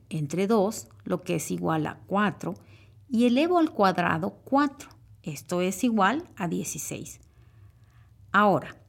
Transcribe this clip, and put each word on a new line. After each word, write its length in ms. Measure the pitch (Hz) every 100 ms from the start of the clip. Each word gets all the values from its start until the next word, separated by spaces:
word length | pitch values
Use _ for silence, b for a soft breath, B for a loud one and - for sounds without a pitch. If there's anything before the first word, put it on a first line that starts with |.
| -
entre 400 | 160 143 170 196
dos, 400 | 226 196 - - -
lo 180 | - 175
que 140 | - 165
es 160 | -
igual 340 | 175 170 160 151
a 140 | - -
cuatro, 460 | 196 208 - 170 - b b b b -
y 180 | 233 247
elevo 340 | 240 339 359
al 100 | 311
cuadrado 680 | - 190 180 175 160 196 -
cuatro, 460 | - 277 294 - - - - -
esto 380 | - 143 - 180
es 240 | 185 190
igual 400 | 247 220 190 285 349
a 140 | - 175
dieciséis. 720 | 180 - 151 - - - - - b b b b b b b b b -
Ahora, 420 | 196 208 151 - -